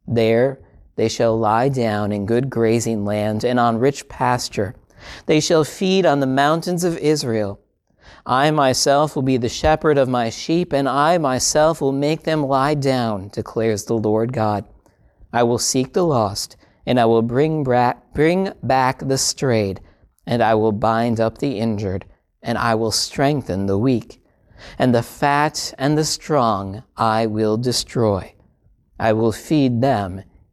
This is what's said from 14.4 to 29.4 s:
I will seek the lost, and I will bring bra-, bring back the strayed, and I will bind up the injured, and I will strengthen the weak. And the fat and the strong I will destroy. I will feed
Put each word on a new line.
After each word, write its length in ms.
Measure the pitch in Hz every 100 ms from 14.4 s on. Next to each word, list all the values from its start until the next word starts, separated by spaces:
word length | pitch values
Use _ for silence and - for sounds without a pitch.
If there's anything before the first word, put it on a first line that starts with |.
| 107 104 - - _ _ _ _ -
I 80 | 117
will 160 | 120 120
seek 360 | - 131 135
the 120 | 196 175
lost, 500 | 127 104 104 - - _ _ -
and 140 | 123
I 60 | 117
will 180 | 113
bring 400 | 120 123 156 156
bra-, 320 | 135 123 123 - _
bring 400 | - 156 180 190 -
back 380 | 120 131 127 131
the 180 | 139 131
strayed, 640 | - - 139 113 98 92 - _ _ _ -
and 160 | 120
I 100 | 110
will 180 | 110 110
bind 480 | 104 110 113 120 113
up 200 | 113 -
the 180 | 143 104
injured, 480 | 113 104 101 95 - _ _ _
and 120 | - 113
I 200 | 117 110
will 160 | 113
strengthen 760 | - - - 139 147 - 92 98
the 140 | 98
weak. 440 | 131 117 - - _ _ _ - - -
And 160 | 127
the 80 | 120
fat 720 | 120 - 143 143 151 - - -
and 180 | 139 151
the 80 | 151
strong 800 | - - 151 117 98 98 101 - -
I 300 | 113 110 113
will 320 | 107 107 110
destroy. 800 | 123 117 - - 110 98 - - _ _ _ _ _ -
I 140 | 113
will 180 | 110 113
feed 500 | 104